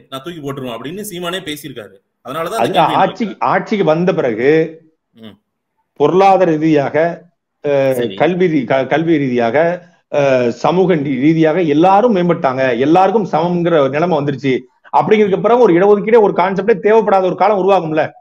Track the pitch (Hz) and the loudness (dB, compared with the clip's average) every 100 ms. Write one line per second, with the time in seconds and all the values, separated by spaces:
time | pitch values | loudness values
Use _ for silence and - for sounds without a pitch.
0 | _ 135 170 170 139 139 127 113 131 190 | _ -16 -14 -12 -12 -10 -10 -12 -12 -12
1 | 208 175 175 185 151 147 147 117 98 95 | -12 -10 -8 -8 -8 -12 -14 -16 -18 -20
2 | _ _ 120 151 170 117 127 185 143 139 | _ _ -12 -10 -6 -4 -2 0 0 0
3 | 190 - 208 - 123 175 175 208 160 160 | -2 -2 -8 -4 -2 -2 -2 -2 0 0
4 | 185 156 135 107 131 160 160 - _ _ | 0 -2 -2 0 0 2 -2 -8 _ _
5 | _ 113 110 - _ _ _ _ _ - | _ _ -20 -20 _ _ _ _ _ -2
6 | 147 180 196 185 180 156 160 147 127 147 | 2 4 4 4 2 2 2 0 0 0
7 | 170 180 - _ _ _ 143 139 135 123 | -2 -4 -14 _ _ _ -2 0 0 -2
8 | 117 95 151 180 180 151 120 135 127 151 | -4 -2 -2 0 0 0 0 -2 0 -2
9 | 165 156 139 120 117 135 170 180 - _ | 0 0 0 -2 0 0 0 -4 -10 _
10 | _ 143 139 131 120 - 147 175 180 165 | _ -2 0 2 0 -2 0 2 2 0
11 | 143 127 147 160 156 165 151 147 185 196 | -2 0 0 2 2 0 0 2 4 4
12 | 240 185 175 170 135 131 131 117 139 180 | 2 2 0 0 -2 0 -2 0 2 2
13 | 196 226 185 156 175 175 170 165 135 147 | 2 0 -2 -2 -2 -2 0 2 0 0
14 | 175 156 143 127 135 123 - _ _ 143 | -2 -2 -2 -4 -2 -4 -6 _ _ -2
15 | 156 214 208 185 208 240 226 170 202 208 | 2 2 2 0 2 2 4 4 4 2
16 | 185 240 196 165 185 196 196 220 202 220 | 4 4 4 2 -2 -2 -2 0 2 2
17 | 202 196 185 156 190 202 185 185 165 156 | 2 0 0 0 0 2 2 0 0 -2
18 | 135 - | -4 -8